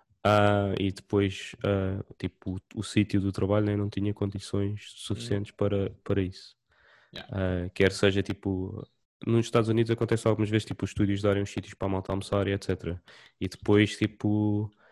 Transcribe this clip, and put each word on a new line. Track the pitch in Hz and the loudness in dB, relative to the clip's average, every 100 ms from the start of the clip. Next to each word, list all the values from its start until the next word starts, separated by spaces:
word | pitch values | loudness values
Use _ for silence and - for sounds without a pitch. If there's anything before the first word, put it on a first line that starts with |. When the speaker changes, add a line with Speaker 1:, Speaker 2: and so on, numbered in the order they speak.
| _ _ | _ _
Speaker 1:
ah, | 101 104 104 101 101 - | 4 6 6 4 2 0
e | 98 | -2
depois, | - - 104 98 95 - - | -4 -2 2 2 -2 -12 -6
ah, | 98 98 95 98 - - | -2 0 -2 -4 -8 -10
tipo, | 92 - 95 92 - 113 | -10 -8 -8 -10 -8 -10
o, | |
o | |
sítio | 101 110 101 101 | 0 2 2 2
do | 98 | 0
trabalho | - 98 104 104 | -2 0 2 2
nem | 101 | -2
não | 101 | -2
tinha | 98 101 | -2 -4
condições | 101 101 101 - 101 101 104 - - | -2 -4 -6 -6 -4 -4 -6 -12 -16
suficientes | - 101 120 101 101 | -8 -8 -2 -4 -4
Speaker 2:
Hum. | |
Speaker 1:
para, | - 101 101 95 - | -4 -2 0 -2 -6
para | - 98 | -2 -2
isso. | 92 - - _ _ _ _ _ _ | -2 -6 -20 _ _ _ _ _ _
Speaker 2:
Yeah. | - - | -18 -8
Speaker 1:
Ah, | 98 92 90 90 | -4 -2 -2 -4
quer | - 95 | 2 2
seja, | - 101 98 | 6 2 2
tipo, | 95 98 101 92 95 98 - _ _ _ - | -2 -4 -4 -4 -4 -10 -14 _ _ _ 0
nos | 117 117 | 0 2
Estados | 117 110 | 2 2
Unidos | 113 113 | 2 0
acontece | 117 113 113 113 | 0 0 2 2
algumas | 107 104 | 2 2
vezes, | 110 - | 0 -2
tipo, | - | -4
os | 98 | -6
estúdios | - 101 98 | 0 0 2
darem | 104 98 | 2 2
os | 101 | 0
sítios | - - | -6 -10
para | - 98 | -8 -4
a | |
malta | 95 95 | -4 -2
almoçar | 98 - 101 98 | -6 -2 -2 0
e | |
et | 98 | -2
cetera. | - 92 82 87 - - - _ | -4 -4 -4 -8 -12 -20 -20 _
E | 92 | -8
depois, | - - 104 107 - | -6 4 6 6 2
tipo, | 107 - 107 104 107 104 107 - _ | -4 -2 -2 0 0 0 -4 -10 _